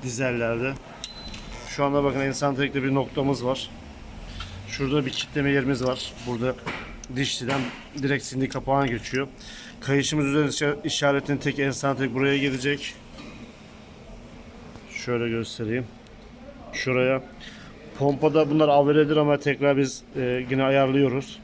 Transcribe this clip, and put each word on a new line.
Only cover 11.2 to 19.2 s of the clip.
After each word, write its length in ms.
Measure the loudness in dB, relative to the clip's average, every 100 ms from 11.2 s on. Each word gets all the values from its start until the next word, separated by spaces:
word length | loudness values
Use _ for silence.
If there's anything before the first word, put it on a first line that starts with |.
| 0 -2
tek 220 | 0 0
ensantrik 540 | 0 0 -2 0 -2
buraya 240 | 0 2 2
gelecek. 560 | 0 0 -2 -2 -4 -12 -18 -18 -16 -16 -18 -18 -20 -20 -20 -20 -18 -18 -18 -18 -18 -18 -18 -18 -14
Şöyle 380 | -10 -2 0 0
göstereyim. 560 | -2 -4 -6 -2 -2 -4 -12 -20 -20 -20 -18 -18 -18 -12
Şuraya. 500 | -6 0 4 4 2 -2 -16 -18 -16 -18 -18 -18 0
Pompada 500 | 2 4 4 6 4
bunlar 200 | 6 6
avredir 480 | 8 8 6 6
ama 200 | 6